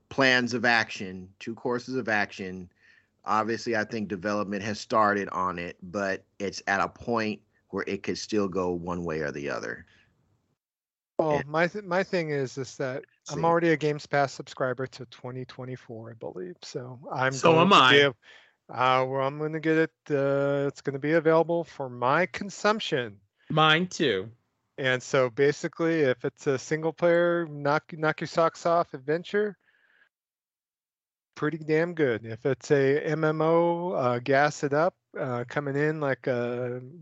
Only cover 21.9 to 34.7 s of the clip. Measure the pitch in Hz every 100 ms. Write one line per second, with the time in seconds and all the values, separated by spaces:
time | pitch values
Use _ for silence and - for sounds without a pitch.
21.9 | 120 123 156 180 - 202 - 208 214 -
22.9 | 143 117 101 _ _ - 156 156 156 180
23.9 | - 143 95 110 - _ _ _ - 131
24.9 | 127 - 139 127 110 143 - 165 - 165
25.9 | 165 135 120 143 _ 151 131 - 156 160
26.9 | - 175 170 175 170 160 147 143 151 -
27.9 | 156 156 - 156 175 165 - 175 170 165
28.9 | 143 131 165 - 208 208 180 _ _ _
29.9 | _ _ _ _ _ _ _ _ _ _
30.9 | _ _ _ _ - 151 160 151 156 175
31.9 | 160 135 107 113 110 143 127 - 143 135
32.9 | 147 160 156 156 156 156 170 170 170 180
33.9 | 190 123 120 123 135 147 - 147